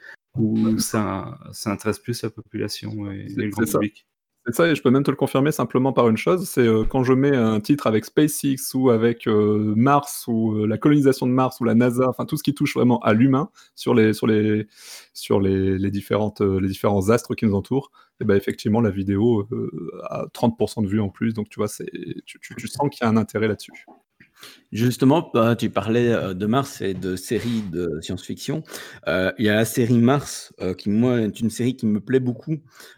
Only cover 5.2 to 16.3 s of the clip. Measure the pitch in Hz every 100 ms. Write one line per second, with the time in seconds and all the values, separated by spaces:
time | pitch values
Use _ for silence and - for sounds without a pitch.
5.2 | 135 135 143 - 127 131 135 123 120 110
6.2 | - 180 190 - 117 110 110 135 123 131
7.2 | 143 135 113 107 104 147 120 110 - -
8.2 | 151 - 139 135 - 131 131 113 117 117
9.2 | - 107 104 107 107 107 131 143 - -
10.2 | - 113 110 107 107 110 151 147 135 131
11.2 | 131 127 127 - 117 117 123 120 127 120
12.2 | 120 151 - 139 147 131 123 117 - 117
13.2 | 135 131 180 - _ - - 123 110 104
14.2 | - 107 107 107 107 _ - - - -
15.2 | - 110 98 95 95 95 98 101 - 101
16.2 | 107